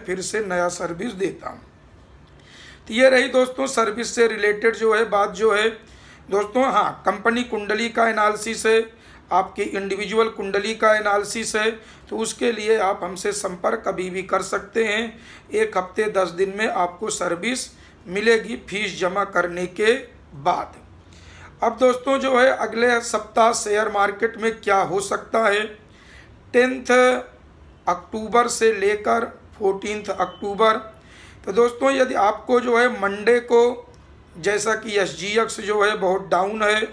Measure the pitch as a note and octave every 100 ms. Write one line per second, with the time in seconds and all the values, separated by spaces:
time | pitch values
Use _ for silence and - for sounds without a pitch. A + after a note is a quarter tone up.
0 | F#3 F3+ F3 G#3+ G3+ F3+ F3 F3 F3 E3+
1 | A#3 F#3 F3+ - - - - - - -
2 | - - - - - - - - - A3
3 | C4 B3+ C4+ B3+ B3+ - C4+ - A3 A#3
4 | A3+ A#3+ A3+ A3 G#3 G#3 A3+ A3 A3 G#3+
5 | A3+ G3+ G3+ F3+ A3 G3+ A3 A3 - -
6 | - - - G3+ G3+ B3+ C4 G3 F3+ -
7 | - G3 A#3 A#3 A#3+ A3 G3+ A3 A3+ A#3
8 | A3+ G#3+ G#3 G#3 A3+ A3 A3 A3+ A3 -
9 | - - - F3+ F#3 - G#3 G3 G3 G3
10 | G3 A3 A3 A3 G3 G3+ G#3 A3 A3 G#3+
11 | G#3 G3+ G3+ A#3 G#3+ G#3+ A3 A3 - -
12 | - G#3+ A3+ - A#3+ G#3+ G#3+ A3 F#3+ G3
13 | F3+ F#3 G#3+ F#3+ F#3+ F3+ A3 A3+ G#3 F3+
14 | F#3 F#3 F#3 F#3+ F#3+ G3+ G3 A3+ G#3+ G#3+
15 | A#3 - - - - G#3+ G#3+ F#3 F#3 -
16 | G#3 G3 F3+ E3+ F#3+ G3 A3+ G3 F3 -
17 | A3 - F3+ E3+ A3 B3+ - - - -
18 | F3+ G3 A3 A3+ A3 B3 - G3+ G#3 D#3
19 | F3+ G3+ F#3+ F3+ F3 F3 F3+ G3+ G#3+ C4+
20 | - - - C#3 E3 - - - - -
21 | - - - - - - A3 A3 B3+ B3
22 | C#4 C4+ C4 B3 C4 C4 A3 A3+ A#3+ A#3
23 | A3+ G#3+ - A#3+ A3+ A#3 G#3 G#3 G#3+ G3+
24 | G3+ G3+ A3+ A3+ A3+ A3 G3+ G3 D#3 F#3+
25 | F#3+ G3+ - A3+ G#3+ G#3 G#3+ - - -
26 | - - - - - B3 B3+ C4 B3 B3
27 | B3+ B3+ - - - - - - - F3+
28 | - A3 A3 A#3 A#3+ - A3+ G3+ G3+ G#3
29 | A3 A#3 A#3 - - - G3 G3 G3+ G#3+
30 | G3 F#3 F3+ - G3+ G3 A3 A3 - -
31 | - - - - G#3+ F#3+ A#3+ A#3+ C4+ C4+
32 | B3 C4+ G3+ - - B3 A#3+ A#3 B3 G3+
33 | G3 G3+ G#3 A#3+ A#3+ A#3 A#3+ B3+ - -
34 | - - - F3 F3 G#3 A3 A3 A3 G3+
35 | E3+ D3+ G3 A3 A3 - G3+ G#3 G3+ G3+
36 | F#3+ F#3+ F3 F3+ G3 A3 G#3 G#3+ A3